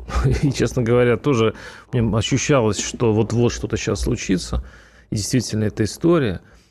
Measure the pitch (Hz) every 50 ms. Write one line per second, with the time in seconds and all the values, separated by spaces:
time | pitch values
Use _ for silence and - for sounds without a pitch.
0 | - - - - - 135 113 107 - 143 - - 120 117 - 131 120 110 120 123
1 | 123 120 117 104 - 147 139 113 113 110 98 - - - - - - - - 123
2 | 113 110 95 113 104 - 143 123 - - 151 135 113 107 98 - - - - -
3 | 123 113 107 110 110 101 113 117 120 117 - - - 110 113 101 - - 107 98
4 | - - 120 107 - - 190 175 - - - - - - - - - - _ -
5 | - - - 107 95 - - 127 107 - - 107 107 104 - - 110 98 - -
6 | - 165 175 165 135 107 87 - - - - - _ _